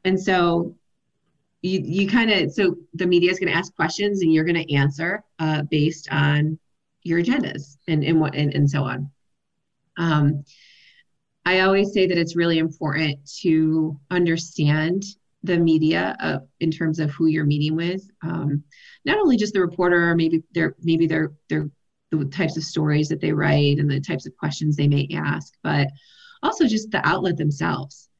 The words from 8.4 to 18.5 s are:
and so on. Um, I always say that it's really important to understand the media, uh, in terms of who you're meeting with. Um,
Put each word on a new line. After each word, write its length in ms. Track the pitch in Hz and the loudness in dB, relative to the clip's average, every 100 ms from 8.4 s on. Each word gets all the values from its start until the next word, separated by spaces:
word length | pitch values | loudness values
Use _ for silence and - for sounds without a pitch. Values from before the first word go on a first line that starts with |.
| 147 | 0
and 160 | 143 139 | 2 2
so 140 | 143 | 2
on. 280 | 131 127 143 _ _ _ _ _ _ _ _ - | -4 -6 -8 _ _ _ _ _ _ _ _ -4
Um, 460 | 165 151 143 143 - _ _ _ _ _ _ _ _ _ 175 | 0 4 2 0 -8 _ _ _ _ _ _ _ _ _ 0
I 160 | 185 | 2
always 320 | 190 196 196 | 4 4 2
say 140 | 208 185 | 2 2
that 100 | 170 | 2
it's 180 | 165 170 | 0 0
really 240 | 170 165 | 0 2
important 600 | 160 - 156 147 156 139 - - | 0 -4 -4 -2 -2 -4 -12 -4
to 580 | 180 160 156 160 156 143 _ | 0 2 2 0 -2 -6 _
understand 920 | 180 170 165 - - 147 151 160 190 196 - _ _ | 0 2 0 -4 -2 2 2 0 -2 -6 -16 _ _
the 140 | - 175 | -2 2
media, 580 | 165 160 156 165 185 - | 4 4 2 0 -2 -6
uh, 200 | 156 139 - _ | -6 -6 -8 _
in 100 | 160 | -4
terms 300 | 156 160 160 | -2 -4 -2
of 100 | 151 | -4
who 140 | - 160 | 0 0
you're 200 | 156 147 | 2 0
meeting 300 | 147 151 160 | 0 0 0
with. 320 | 170 190 196 _ | -2 -4 -10 _
Um, 400 | 160 165 147 | -8 -4 -4